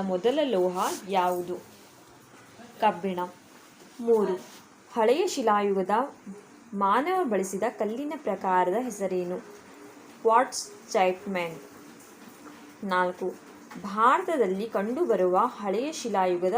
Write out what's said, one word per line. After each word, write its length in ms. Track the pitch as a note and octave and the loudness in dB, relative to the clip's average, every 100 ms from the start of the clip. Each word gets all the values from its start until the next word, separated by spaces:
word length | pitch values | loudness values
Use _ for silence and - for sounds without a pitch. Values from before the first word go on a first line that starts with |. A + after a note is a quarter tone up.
ಮೊದಲ 360 | F#3+ F3+ A#3 D4 | -2 0 0 0
ಲೋಹ 340 | C#4 F#3+ F3+ F3+ B3 E4 F#3+ | 0 2 0 0 -4 -4 -2
ಯಾವುದು? 480 | F#3+ F3+ F3+ F3 F3 - - - - - - - - - - A#3 - | 0 0 0 -6 -10 -12 -20 -20 -20 -20 -20 -20 -20 -20 -20 -14 0
ಕಬ್ಬಿಣ. 380 | G#3+ F3 F#3+ F3+ F3+ - - - - - - - | 0 0 -4 -4 -6 -10 -20 -20 -20 -20 -20 -4
ಮೂರು, 340 | A#3 A3 F#3 F#3 - - - - - | 2 4 2 -2 -8 -20 -20 -20 -8
ಹಳೆಯ 340 | A#3+ A3 D4+ F4+ | 0 2 4 0
ಶಿಲಾಯುಗದ 640 | C#4+ A3 G#3 G3+ F#3+ F#3 A3 C#4 - G3+ - - - - | 0 2 2 2 0 0 0 -2 -8 -16 -16 -18 -20 -10
ಮಾನವ 500 | G3+ G3 A3+ E4+ F#4 | 0 2 2 2 0
ಬಳಸಿದ 380 | C#4+ F#3+ F#3+ F#3+ A#3 B3 | 2 0 -2 -2 -4 -2
ಕಲ್ಲಿನ 340 | G#3+ A#3+ D4 D#4+ | -4 -4 -8 -6
ಪ್ರಕಾರದ 580 | G#3+ F#3+ F#3+ F#3 F3+ G#3+ | -6 -4 0 2 2 0
ಹೆಸರೇನು? 580 | B3+ G3 F#3 F#3 F3 F3+ - - - - - - - - | -2 -4 -4 -2 -4 -8 -10 -20 -20 -20 -20 -20 -20 -2
ಕ್ವಾರ್ಟ್ಸ್ 720 | A3 A#3 C4+ - - - - | 4 4 4 -2 -10 -14 -2
ಚೈಟ್ಮೆನ್. 640 | G#3+ F#3 F#3 G3+ F#3 E3+ D#3+ - - - - - - - - - - - - G3 | 2 2 0 -4 -4 -4 -8 -16 -20 -20 -20 -20 -20 -20 -20 -20 -20 -20 -10 -2
ನಾಲ್ಕು, 460 | F3+ F3+ F3+ F#3 - - - - F3 | 0 0 -2 -6 -8 -16 -20 -18 -14
ಭಾರತದಲ್ಲಿ 840 | F#3+ G#3 A#3+ E4 F#4+ D#4 G3 F#3+ A3+ | -6 2 4 4 2 2 2 0 -2
ಕಂಡುಬರುವ 680 | G3+ G#3+ C4+ F4 F#3+ F#3 F#3 | -2 -2 -2 0 2 4 4
ಹಳೆಯ 560 | B3 - G3+ G3+ D4 | 2 -2 -4 -2 -4
ಶಿಲಾಯುಗದ 600 | D#4 A#3 G3+ F#3 F3 F#3 | -6 -2 0 0 0 0